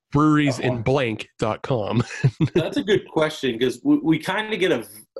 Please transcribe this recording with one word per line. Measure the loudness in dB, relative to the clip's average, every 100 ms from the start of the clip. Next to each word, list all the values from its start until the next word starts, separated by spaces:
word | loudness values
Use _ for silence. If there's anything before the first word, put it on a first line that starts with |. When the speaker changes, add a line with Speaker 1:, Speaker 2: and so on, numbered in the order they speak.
| _
Speaker 1:
breweries | 2 4 4 2 0
in | -2 -2
blank | 0 0 0 -4 -10 -4
dot | -4 -2
com. | -2 -2 0 -2 -2 -2 -2
<laughs> | 0 0
Speaker 2:
That's | 0 -2 -2
a |
good | 0 0 0
question, | -2 -2 -2 -4 0
'cause | -2 0
we, | 2 2
we | 2 0
kinda | -2 -4 -4 -2
get | 0
a, | -2 -4 -18 _ -4